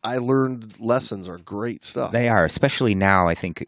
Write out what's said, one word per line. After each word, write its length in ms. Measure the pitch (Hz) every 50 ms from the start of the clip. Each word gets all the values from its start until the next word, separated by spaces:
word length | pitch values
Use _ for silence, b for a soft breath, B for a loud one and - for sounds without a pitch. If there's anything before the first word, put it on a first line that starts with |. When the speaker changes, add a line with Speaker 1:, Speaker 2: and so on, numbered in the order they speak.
| _
Speaker 1:
I 140 | 113 123 127
learned 600 | 123 120 135 135 135 131 131 120 113 110 - -
lessons 500 | 110 110 120 131 131 - 113 98 92 90
are 100 | 90 87
great 460 | 87 - 104 101 107 120 113 - -
stuff. 280 | - - 131 131 - -
Speaker 2:
They 160 | 117 120 120
are, 160 | 113 104 85
especially 500 | 80 - - - 139 - - 135 117 104
now. 320 | 95 98 98 98 95 92
I 80 | 85 82
think 320 | - - 92 82 - -